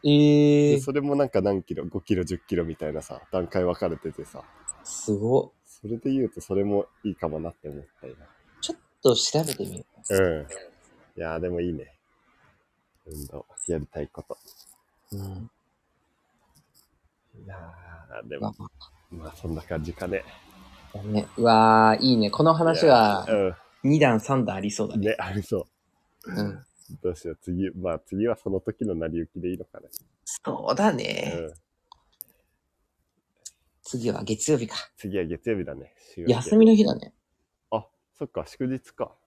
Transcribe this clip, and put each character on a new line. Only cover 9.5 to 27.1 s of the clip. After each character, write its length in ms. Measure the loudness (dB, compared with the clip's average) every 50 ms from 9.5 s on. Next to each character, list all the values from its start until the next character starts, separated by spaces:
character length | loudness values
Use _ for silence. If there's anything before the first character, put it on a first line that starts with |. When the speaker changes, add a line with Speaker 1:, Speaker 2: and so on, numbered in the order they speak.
| -8
Speaker 1:
て 100 | -8 -8
み 140 | -10 -10 -14
よ 60 | -16 _ _ _ _ -2
う。 60 | 2
Speaker 2:
う 20 | 2 2 2 0 -4
ん。 60 | -8 -12 -16 -20 -20 -20 _ _ _ _ _ _ _ _ _
い 40 | -10
や 160 | -8 -8 -6
ー、 40 | -6
で 80 | -4 -4
も 120 | -4 -4
い 100 | -4 -4
い 20 |
ね。 260 | -6 -8 -12 -16 _ _ _ _ _ _ _ _ _ _ _ _ _ _ _ _ _ _ _ _ _ _ _
運 200 | -18 -14 -14 -14
動、 200 | -14 -14 -18 -18 _ _ -14 -6
や 120 | -6 -6 -6
り 80 | -6
た 140 | _ _ -10
い 80 | -10 -10
こ 140 | _ -18
と。 160 | -14 _ -16 _ _ -20 -20 _ -20 -20 _ _ _ _ _ _ _ _
Speaker 1:
う 40 | -12
ん。 340 | -12 -12 -12 -12 -14 -16 -18 _ _ _ _ _ _ _ _ _ _ _ _ _ _ _ _ _ _ _ _ _ _ _ _ _ _ _ _ _ _ _ _ _ _ _ _ _ -20
Speaker 2:
い 40 | -18
や 100 | -18 -16 -16 -16 -18 -20 -20 -20 -20 -20 -20 -18 -16 -14 -14 -12
ー、 40 | -12
で 100 | -10 -8
も、 40 |
Speaker 1:
ま 60 | -8 -8
あ 140 | -8 -12
ま 40 | -18
あ。 580 | -20 _ -20 -20 _ _ _ _ _ -16 -16 -14
Speaker 2:
ま 60 | -16
あ、 40 | -16
そ 140 | -10 -8 -8
ん 60 | -8
な 80 | -8
感 200 | -8 -8 -8 -6
じ 100 | -6 -8
か 140 | -10 -10 -8
ね。 160 | -6 -6 -6 -6 -10 -20 -20 _ -20 -20 -20 -20 -20 -20 -20 -20 -18 -16
Speaker 1:
だ 80 | -14
ね。 240 | -8 -4 -4 -4 -4 -6 -4
う 60 | 2
わ 540 | 4 6 8 8 8 8 8 8 8 6 6 4
ー、 40 | 4
い 80 | 2
い 40 | 4
ね。 140 | 4 2 0
こ 120 | 2 4
の 120 | 4 4 4
話 320 | 4 4 2 2 4 6
は、 380 | 8 8 8 8 6 4 0 0
Speaker 2:
い 40 | 0
や 60 | 0
ー、 100 | 2 0
う 20 | 0
ん。 40 | -4 -8 -18 _ _ _
Speaker 1:
二 160 | 2 2 4 6
弾、 220 | 6 4 4 2
三 240 | 0 0 0 0 0
弾 120 | -2 -4
あ 40 | -4
り 100 | -6 -6
そ 140 | -4 -4 -6
う 40 | -4
だ 80 | -2
ね。 120 | -2 0 0
Speaker 2:
ね、 80 | -2 -2
あ 140 | -6 -6
り 100 | -6 -8
そ 240 | -6 -4 -6 -6 -6 _ _ _ _ _ _ _ _ _ _ _ -14
う。 80 | -10
Speaker 1:
う 100 | -6 -6
ん。 220 | -6 -6 -8 -12 -18 _ _ _ _ -20 -20 -6
Speaker 2:
ど 80 | -6 -6